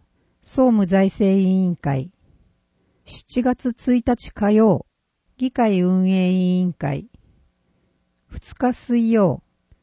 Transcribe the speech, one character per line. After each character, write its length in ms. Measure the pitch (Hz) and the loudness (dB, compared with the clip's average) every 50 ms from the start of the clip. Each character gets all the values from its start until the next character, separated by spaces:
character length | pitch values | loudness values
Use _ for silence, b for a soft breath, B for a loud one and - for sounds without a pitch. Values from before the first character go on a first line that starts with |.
| _ _ _ _ _ _ _ _ _ | _ _ _ _ _ _ _ _ _
総 280 | - - - 262 254 | -8 -2 0 2 2
務 140 | 233 214 196 | 2 2 2
財 220 | 165 190 190 196 | 2 2 2 2
政 340 | 196 - - 208 196 190 196 | 0 0 0 0 2 2 2
委 40 | 190 | 2
員 300 | 185 190 190 185 180 170 | 2 2 0 0 -2 -4
会。 340 | - - 147 139 135 135 180 _ _ _ _ _ _ _ _ _ _ _ _ _ _ _ _ _ _ _ | -4 -4 -4 -4 -4 -6 -8 _ _ _ _ _ _ _ _ _ _ _ _ _ _ _ _ _ _ _
七 360 | - - - - - - 247 240 | -14 -14 -14 -12 -8 -6 -4 -2
月 280 | 254 247 - - 247 | -2 -2 -4 -4 -8
一 320 | 233 - - - 247 247 233 | -8 -6 -2 0 0 0 0
日 260 | - 240 - - - - | -2 -4 -4 -4 -10 -8
火 180 | - 214 202 | -4 0 2
曜、 340 | 214 214 226 220 175 120 - _ _ _ _ _ _ _ _ _ _ - | 4 4 4 4 2 0 -2 _ _ _ _ _ _ _ _ _ _ -8
議 120 | 254 254 | -8 -6
会 300 | - - 240 220 202 185 | -2 0 0 0 2 2
運 300 | 180 180 185 185 185 185 | 2 2 2 2 2 2
営 200 | 190 185 185 180 185 | 2 2 0 0 0
委 260 | 185 185 180 180 180 | 0 0 0 0 0
員 160 | 185 180 160 | -2 -2 -4
会。 340 | - - 143 143 143 202 240 _ - _ _ _ _ _ _ _ _ _ _ _ _ _ _ _ _ _ _ _ _ _ | -6 -6 -6 -6 -6 -10 -14 _ -20 _ _ _ _ _ _ _ _ _ _ _ _ _ _ _ _ _ _ _ _ _
二 280 | - - - - - - | -20 -20 -18 -18 -18 -10
日 200 | - 262 247 247 | -4 -4 -4 -4
水 360 | - - - 240 240 233 226 | -4 -6 -4 -2 0 0 2
曜、 320 | 226 220 202 170 131 - - _ _ _ _ _ _ _ | 2 2 2 2 0 -4 -8 _ _ _ _ _ _ _